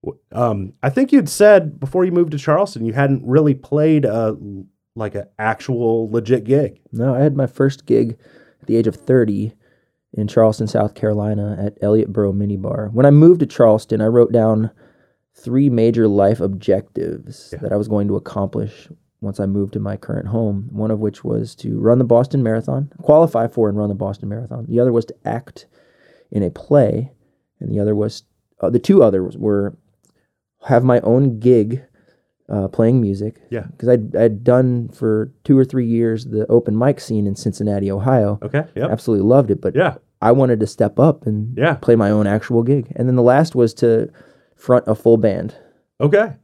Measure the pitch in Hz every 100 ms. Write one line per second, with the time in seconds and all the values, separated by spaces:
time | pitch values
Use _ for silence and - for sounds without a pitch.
0 | - - _ - 120 101 95 - 131 139
1 | 269 285 165 - 208 202 156 - 135 185
2 | 185 175 170 147 147 156 202 120 113 113
3 | 139 135 127 135 151 135 - 147 156 156
4 | 135 110 110 98 104 98 95 _ _ -
5 | 107 101 - - - - - 120 117 113
6 | 113 117 107 123 107 135 127 - _ 117
7 | 127 127 147 139 131 - 139 139 - 117
8 | 117 110 _ _ _ _ - 113 110 -
9 | - 131 110 101 110 _ _ _ _ _
10 | _ - 104 - 113 107 107 - 107 -
11 | 107 104 104 104 101 107 101 - 104 110
12 | 104 104 101 98 101 98 98 - 107 113
13 | 139 147 160 180 135 - 117 107 - 110
14 | 110 120 120 117 110 110 110 _ _ _
15 | _ _ _ _ - 127 143 117 113 117
16 | 110 101 98 113 95 95 - 95 - -
17 | 80 76 - - - - - 101 107 104
18 | 101 101 - 101 98 117 107 - - -
19 | _ _ 104 98 98 101 101 107 101 101
20 | - 107 98 113 110 101 117 104 107 110
21 | 107 - - 110 113 - 113 110 110 123
22 | 120 117 131 139 117 110 113 135 139 _
23 | - 151 165 117 117 - 110 101 104 98
24 | 101 98 104 107 117 120 113 117 127 117
25 | 110 - - 113 - - - _ _ _
26 | _ _ _ 104 90 - - 147 110 -
27 | 135 _ _ _ _ _ 104 104 104 104
28 | 107 - _ _ _ _ 92 117 - 196
29 | 117 95 92 113 107 101 101 - _ _
30 | _ _ _ _ _ _ - 120 127 120
31 | - 123 139 110 123 123 107 131 - _
32 | _ _ _ _ - 104 95 - 113 127
33 | 107 98 107 - _ 117 90 - 117 123
34 | 107 - 113 101 120 123 127 123 117 -
35 | 113 107 110 _ - 135 131 131 117 117
36 | 117 113 123 107 107 120 120 107 127 -
37 | - 110 101 98 113 98 107 101 98 98
38 | 117 131 101 101 104 139 156 - 135 110
39 | - 107 101 131 117 101 - 110 180 -
40 | _ _ 110 123 127 113 107 - 107 -
41 | 147 143 - 107 110 123 131 127 - 117
42 | 101 104 101 107 - 117 117 139 120 -
43 | 123 127 120 131 160 127 113 - 117 113
44 | 110 _ _ _ _ _ - 123 - 110
45 | 117 113 107 92 87 - _ _ _ _
46 | 139 196 214 139